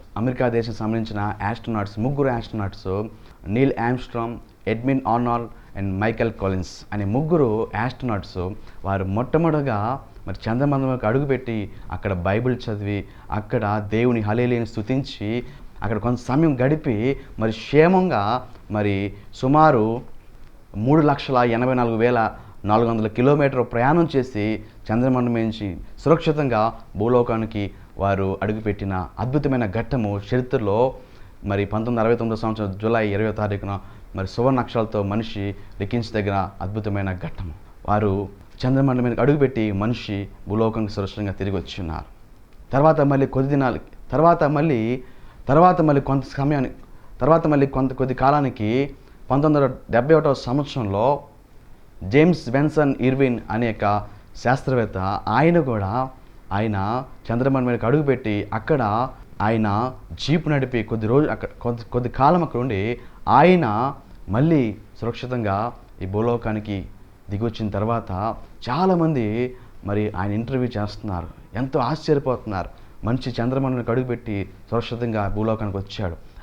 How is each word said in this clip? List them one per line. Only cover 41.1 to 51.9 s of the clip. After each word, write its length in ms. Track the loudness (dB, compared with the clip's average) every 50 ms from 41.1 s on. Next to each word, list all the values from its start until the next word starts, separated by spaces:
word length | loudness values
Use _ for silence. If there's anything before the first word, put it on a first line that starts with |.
| -4 -6 -6 -6 -4
తిరిగి 240 | -4 -4 -2 -2
వచ్చి 240 | -4 -4 -6 -8 -8
ఉన్నారు. 240 | -6 -6 -6 -6 -8 -10 -16 -20 -20 -20 -20 -20 -20 -20 -20 -20 -12 -2 0
తర్వాత 280 | 4 4 4 6 6
మళ్ళీ 260 | 4 4 4 2 2
కొద్ది 240 | 2 0 0 0 2
దినాలు, 300 | 2 2 2 0 0 -2 -8 -12 -20 -18 -12 -4 0
తర్వాత 320 | 4 6 6 6 6 4
మళ్ళీ, 580 | 2 2 2 2 2 2 2 2 0 -2 -4 -6 -12 -18 -20 -20 -20 -20 -12 -2 2
తర్వాత 320 | 6 8 8 6 6 6
మళ్ళీ 200 | 4 4 4 4
కొంత 220 | 2 2 0 -2 -2 -4 -6
సమయాన్ని, 340 | -2 0 0 0 0 0 -4 -6 -12 -18 -20 -20 -20 -20 -18 -8 0
తర్వాత 260 | 4 4 4 4 4
మళ్ళీ 200 | 4 4 4 4
కొంత 260 | 2 2 0 0 0 0
కొద్ది 220 | 0 -2 -2 0
కాలానికి 800 | 2 4 4 4 4 2 0 -2 -2 -2 0 2 0 0 -2 -4 -14 -20 -20 -20 -16 -4 -2
పంతొమ్మిది 340 | 0 2 4 4 4 4 4
వందల 120 | 2 0 -4 -8 0
డెబ్బై 240 | 2 2 4 6 6
ఒకటవ 200 | 6 6 4 0
సంవత్సరంలో 840 | 0 0 -2 0 0 0 -2 -4 -4 -2 0 0 2 2 2 2 0 -2 -12 -20 -20 -20 -20 -20 -20 -20 -20 -20 -20 -20 -20